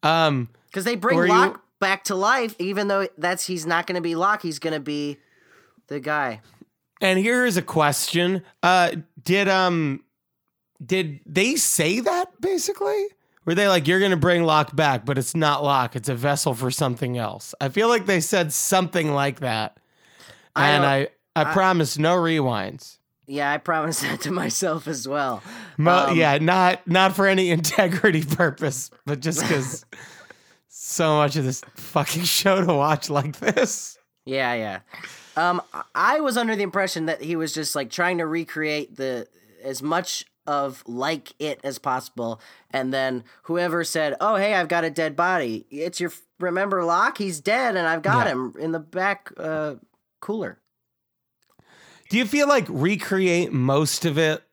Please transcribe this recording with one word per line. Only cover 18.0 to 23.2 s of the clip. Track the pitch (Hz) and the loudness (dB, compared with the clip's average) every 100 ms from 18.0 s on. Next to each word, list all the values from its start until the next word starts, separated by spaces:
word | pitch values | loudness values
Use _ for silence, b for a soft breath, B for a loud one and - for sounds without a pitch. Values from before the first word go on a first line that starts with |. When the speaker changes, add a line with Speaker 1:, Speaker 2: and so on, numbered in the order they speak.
| 196 | 2
Speaker 1:
they | 185 | 0
said | 160 202 165 | 2 0 0
something | - - 190 180 180 156 | -2 2 2 2 0 0
like | 143 139 131 | 0 0 -2
that. | 127 110 110 _ b b b b b b b - | -4 -2 -4 _ b b b b b b b 2
Speaker 2:
I | 147 | 4
Speaker 1:
And | 147 | 6
Speaker 2:
don't, | 139 | 4
Speaker 1:
I, | 139 139 _ _ - | 2 0 _ _ -2
I | 151 | 2
Speaker 2:
I | |
Speaker 1:
promise | 165 190 180 143 147 | 4 4 4 2 2
no | 156 180 | 2 4
rewinds. | 165 160 131 110 95 143 - - _ _ | 2 2 0 -2 -6 -10 -18 -20 _ _